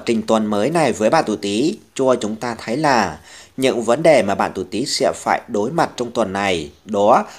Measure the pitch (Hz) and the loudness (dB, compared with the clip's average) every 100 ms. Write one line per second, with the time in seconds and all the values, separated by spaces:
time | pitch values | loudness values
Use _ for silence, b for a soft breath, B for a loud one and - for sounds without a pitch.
0 | - 113 107 110 107 104 113 170 143 110 | 2 -2 0 0 0 0 0 0 0 2
1 | 107 156 127 104 101 104 151 214 _ - | 2 2 0 -2 -2 -2 -2 -4 _ -2
2 | 131 120 107 110 123 117 - 123 156 123 | 0 0 -2 -6 -8 -8 -6 -2 2 2
3 | 95 76 B B B - 131 110 110 120 | 2 -4 B B B -2 0 0 0 2
4 | 165 139 101 98 98 87 90 101 139 - | 6 4 4 0 -2 -4 -6 -6 -4 -2
5 | 120 - - 87 - 110 107 165 143 - | 0 -2 0 -2 -2 -4 -2 -2 -2 -2
6 | 120 117 104 95 101 90 73 - - 104 | -6 -2 -2 -2 -2 -2 -4 -14 -6 0
7 | 101 151 214 | 4 4 2